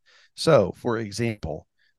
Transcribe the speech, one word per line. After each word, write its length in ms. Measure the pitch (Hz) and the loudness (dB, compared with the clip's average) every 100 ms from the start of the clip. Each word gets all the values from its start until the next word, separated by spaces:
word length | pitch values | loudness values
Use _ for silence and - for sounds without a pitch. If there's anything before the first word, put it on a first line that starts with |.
| _ _ _ | _ _ _
So, 380 | - - 139 92 - | -4 4 4 4 -2
for 180 | - 113 | -4 -4
example, 680 | 107 101 117 107 80 78 - _ _ | -6 -4 -4 -4 -8 -10 -12 _ _